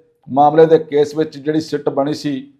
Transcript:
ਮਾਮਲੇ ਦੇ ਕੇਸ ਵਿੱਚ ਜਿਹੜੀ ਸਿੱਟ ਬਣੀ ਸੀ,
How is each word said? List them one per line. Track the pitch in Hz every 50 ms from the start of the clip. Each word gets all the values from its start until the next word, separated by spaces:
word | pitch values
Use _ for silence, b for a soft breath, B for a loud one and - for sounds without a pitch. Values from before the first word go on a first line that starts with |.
| _ _ _ _ _ -
ਮਾਮਲੇ | 123 135 147 147 151 160 160
ਦੇ | 160 160 151
ਕੇਸ | 160 - 139 143 147 143 147
ਵਿੱਚ | 156 156 156 - 143
ਜਿਹੜੀ | 131 151 156 160
ਸਿੱਟ | 156 - 147 143 143 151
ਬਣੀ | 135 139 139 147 151
ਸੀ, | 147 - 147 139 131 135 - _ _